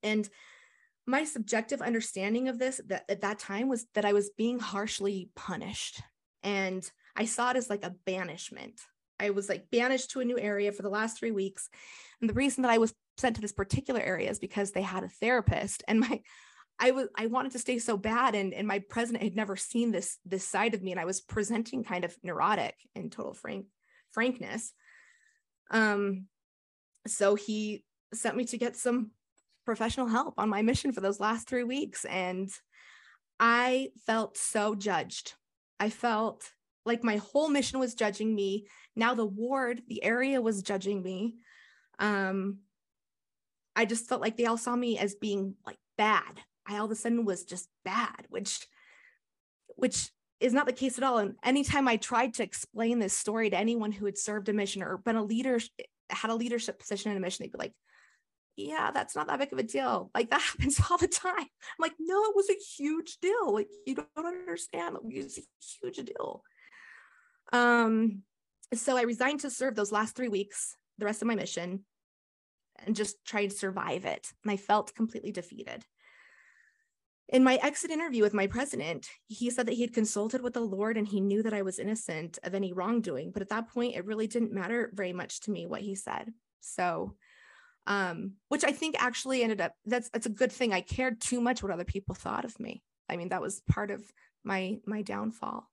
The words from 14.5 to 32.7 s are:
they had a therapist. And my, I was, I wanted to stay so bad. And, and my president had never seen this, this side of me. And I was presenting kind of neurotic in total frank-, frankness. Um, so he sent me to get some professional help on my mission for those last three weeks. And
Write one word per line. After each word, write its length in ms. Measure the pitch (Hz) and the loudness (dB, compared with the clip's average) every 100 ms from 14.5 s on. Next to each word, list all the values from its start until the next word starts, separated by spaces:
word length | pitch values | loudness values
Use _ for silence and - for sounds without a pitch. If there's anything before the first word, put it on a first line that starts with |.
| - 196 | -2 -2
they 100 | 190 | -2
had 220 | 190 185 | -4 -4
a 60 | 190 | -6
therapist. 760 | - 220 247 208 - 196 - - | -2 2 4 4 2 -2 -6 0
And 120 | 220 | 2
my, 220 | 233 - - - - - - _ | 4 0 -6 -20 -20 -20 -20 _
I 120 | 247 | 4
was, 160 | 262 262 - | 4 0 -2
I 100 | 226 | -2
wanted 240 | 247 262 | 0 -2
to 60 | 254 | -4
stay 200 | - 254 | -2 -2
so 180 | 233 208 | 0 0
bad. 380 | 214 226 262 208 | 0 2 4 2
And, 180 | 196 | 0
and 140 | - 214 | -2 -2
my 120 | 202 | -2
president 440 | 196 - 233 233 | -2 -4 -2 0
had 120 | 214 185 | -2 0
never 200 | 214 190 | -2 -4
seen 360 | - 240 233 | -2 0 2
this, 260 | 196 - - - | 0 -2 -8 -6
this 220 | 190 - | -4 -2
side 260 | 196 220 | 2 2
of 80 | 214 | 0
me. 100 | 185 | -4
And 80 | 180 | -4
I 60 | 170 | -4
was 160 | 190 | -4
presenting 600 | - - 202 226 226 262 | -4 -4 0 0 -2 -4
kind 220 | 226 180 170 | -4 -2 -4
of 100 | - | -6
neurotic 520 | 180 165 175 208 117 - _ - | -8 0 2 2 0 -6 _ -10
in 140 | 202 | -10
total 240 | - - | -8 -10
frank-, 340 | - - 196 196 _ _ _ _ | -8 -10 -10 -12 _ _ _ _
frankness. 640 | - 240 247 101 123 - - _ - - _ _ _ _ _ _ | -2 0 0 -6 -8 -8 -14 _ -20 -20 _ _ _ _ _ _
Um, 540 | 226 220 202 202 190 190 _ _ _ _ _ _ _ - | 4 4 4 2 -2 -8 _ _ _ _ _ _ _ -8
so 300 | - 202 208 | 2 4 4
he 480 | 202 214 214 214 _ _ _ | 0 -2 -2 -6 _ _ _
sent 220 | 226 233 208 | -4 -2 0
me 100 | 247 | -2
to 120 | 233 | -2
get 180 | - - | -4 -2
some 360 | 247 240 214 _ _ _ _ _ - | 0 0 -2 _ _ _ _ _ -4
professional 420 | 220 226 226 247 | 0 0 0 2
help 280 | 226 311 - | 2 0 0
on 120 | 208 | 2
my 120 | 202 | 4
mission 300 | 220 269 285 | 4 4 0
for 100 | 226 | 0
those 180 | 190 202 | 0 2
last 280 | 208 226 - | 0 0 0
three 160 | 254 | -2
weeks. 420 | 240 262 - - - | 0 -2 -4 -6 -4
And 440 | 185 180 185 196 - _ | -2 -2 -2 -4 -8 _